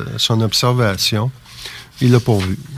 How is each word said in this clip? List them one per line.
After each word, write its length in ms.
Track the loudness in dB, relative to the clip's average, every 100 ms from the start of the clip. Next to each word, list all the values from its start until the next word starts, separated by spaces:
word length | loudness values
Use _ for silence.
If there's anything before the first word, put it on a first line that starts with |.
| -8 -4
son 240 | 0 2
observation. 880 | 0 2 2 2 2 0 -2 0 -2 -6 -14 -18 -16 -16 -20 0
Il 100 | 4
l'a 80 | 4
pas 180 | 4 0
vu. 220 | 0 -4 -8